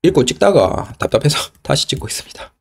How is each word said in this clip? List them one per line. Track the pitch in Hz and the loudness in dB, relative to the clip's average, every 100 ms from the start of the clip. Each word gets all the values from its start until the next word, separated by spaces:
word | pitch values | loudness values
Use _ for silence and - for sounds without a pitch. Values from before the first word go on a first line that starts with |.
읽고 | 170 165 | 2 2
찍다가 | 120 - 202 175 92 - 101 - | 0 2 4 4 2 0 -8 -8
답답해서 | - 113 147 147 - | -2 0 0 -2 -6
<laughs> | _ | _
다시 | - - - | -4 -2 -2
찍고 | - - | -6 -6
있습니다. | - - - - _ | -10 -12 -18 -20 _